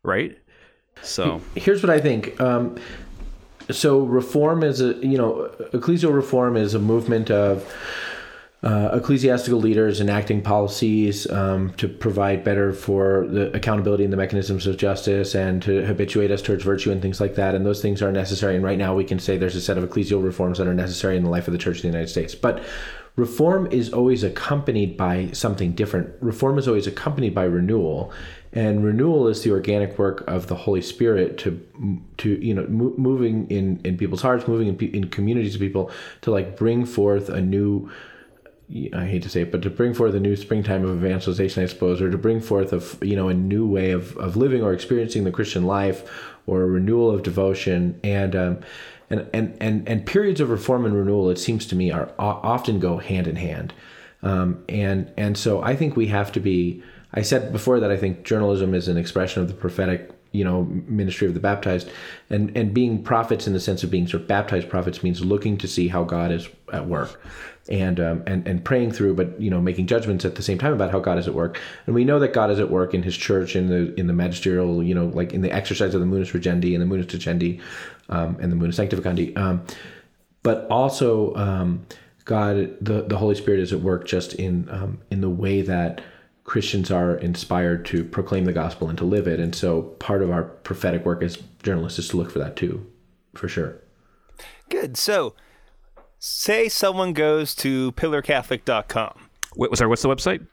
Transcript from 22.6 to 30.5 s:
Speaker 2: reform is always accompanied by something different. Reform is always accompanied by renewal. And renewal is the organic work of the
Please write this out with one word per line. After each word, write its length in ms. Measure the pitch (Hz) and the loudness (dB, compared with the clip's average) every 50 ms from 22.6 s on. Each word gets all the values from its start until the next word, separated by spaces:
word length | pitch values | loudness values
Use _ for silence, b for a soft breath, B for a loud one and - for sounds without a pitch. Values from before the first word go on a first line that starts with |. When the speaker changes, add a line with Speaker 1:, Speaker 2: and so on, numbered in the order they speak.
| B B B B B B B B B B B | B B B B B B B B B B B
Speaker 2:
reform 540 | - 120 113 - - 151 170 185 196 185 - | -2 -2 -2 2 2 4 4 4 2 0 0
is 220 | - 127 117 110 | 0 0 0 0
always 320 | - 120 123 127 127 117 104 | 0 2 4 4 4 2 0
accompanied 720 | 92 - - - - 143 143 139 - 120 107 101 92 87 | -2 -2 -4 -4 -2 -2 0 0 0 2 2 0 0 0
by 320 | - 95 90 90 92 92 - | -2 0 0 0 0 -2 -4
something 400 | - - - 113 101 92 98 87 | -4 -2 -2 -2 0 0 0 -2
different. 380 | 85 87 107 101 - 90 82 - - - | 0 0 -2 0 0 -2 -2 -4 -8 -4
Reform 380 | 127 117 110 - 135 135 139 143 | -4 -4 0 2 2 2 2 2
is 80 | 131 | 2
always 200 | 131 113 101 98 | 2 2 2 0
accompanied 480 | 98 95 - - 156 143 139 131 104 90 | -2 -6 -4 -4 -4 -2 0 -2 0 0
by 100 | 98 92 | 2 2
renewal. 680 | 90 87 87 90 95 110 110 87 78 73 69 - B B B B B B B B B | 2 2 2 2 2 2 2 2 0 -2 -4 -6 B B B B B B B B B
And 300 | - 113 113 107 104 104 | -2 0 0 2 2 2
renewal 460 | 104 104 104 113 135 170 160 147 123 113 | 2 2 4 4 4 4 4 4 4 4
is 140 | 107 - - | 2 2 2
the 60 | 113 | 2
organic 460 | 101 95 - 107 104 104 101 98 - - | 2 2 2 2 2 2 0 0 0 0
work 260 | 101 95 95 - - | 0 0 0 -2 -6
of 200 | - 90 92 90 | -4 -4 -4 -2
the 80 | - | -4